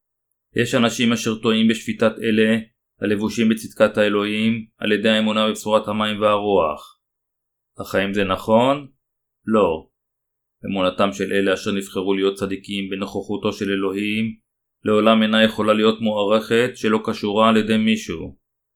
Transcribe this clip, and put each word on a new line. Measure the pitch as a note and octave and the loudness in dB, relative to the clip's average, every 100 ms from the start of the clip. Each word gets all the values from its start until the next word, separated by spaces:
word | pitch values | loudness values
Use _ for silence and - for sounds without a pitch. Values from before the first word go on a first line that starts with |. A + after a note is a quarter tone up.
| _ _ _ _ _ - | _ _ _ _ _ -4
יש | A#2 | 0
אנשים | C3 A#2 A2 A#2 | 2 0 2 0
אשר | A#2 A#2 | 0 -2
טועים | A2 A2+ A2 A2+ | -2 0 2 2
בשפיטת | A2+ - A2 A2 - | 0 -4 0 0 0
אלה, | A2+ A2 A2 A2+ - _ _ - | -2 2 2 0 -4 _ _ -6
הלבושים | G2+ G#2 G#2+ A2+ A2+ | -4 -2 -2 0 0
בצדקת | A2 - - G#2+ A2 | 0 -4 0 0 2
האלוהים, | G#2 G#2 G#2 G#2+ A2+ A2+ A2 - | 2 2 -2 0 0 -2 -6 -6
על | G#2+ | -2
ידי | G#2 A2 | 0 2
האמונה | A2 A2 G#2+ A2 | 2 2 0 0
בבשורת | G#2 G#2+ G#2+ G#2+ | -2 0 0 0
המים | G#2+ G#2+ G#2 | -2 -2 0
והרוח. | G#2+ G#2 G#2 F#2+ D#2 D2 - _ _ _ _ _ _ _ _ - | 2 2 2 2 2 -2 -12 _ _ _ _ _ _ _ _ -16
אך | - | -4
האם | G2+ G2 | -2 -2
זה | G2+ | -2
נכון? | F#2+ F#2 - A2+ C3 C#3+ C3+ _ _ _ _ _ - | -2 -2 2 2 4 0 -6 _ _ _ _ _ 0
לא. | A2 F2+ D#2+ - _ _ _ _ _ _ _ G2+ | 2 2 0 -8 _ _ _ _ _ _ _ -6
אמונתם | G2 F#2 - G2 | -2 0 0 -2
של | G2 F#2+ | -2 -2
אלה | G2 G2 | 0 0
אשר | F#2+ A2 | 0 -2
נבחרו | G2 G2 G2+ F#2 | -6 -6 -4 -2
להיות | G2 G2 | 0 0
צדיקים | G2 F#2+ F#2+ - G2+ F#2+ | -2 -6 -6 -8 -8 -6
בנוכחותו | G2 G2 G2+ - G2+ G#2+ | -8 -8 -8 -8 -6 -6
של | G2 G2 | -4 -4
אלוהים, | G2 G2 G2 G#2 G#2+ A2+ A2 _ _ _ _ | -2 -2 -4 -4 -4 -4 -8 _ _ _ _
לעולם | G#2+ G#2+ G#2+ A2 | 0 2 4 4
אינה | G#2+ A2 | 4 4
יכולה | A2 A2 G#2+ | 2 2 0
להיות | G#2+ A2 A2 | 2 2 0
מוערכת | A2 G#2+ G2+ A2 - A#2 B2 | -2 -2 2 0 2 0 0
שלא | - G#2+ A2 | -2 0 0
קשורה | A2+ G#2+ G#2 G#2 A2 | -2 -4 -2 2 4
על | A2 | 4
ידי | G#2 A2 | 2 0
מישהו. | A2 A2 - E2 D2+ - _ _ _ | 0 0 -4 -10 -12 -16 _ _ _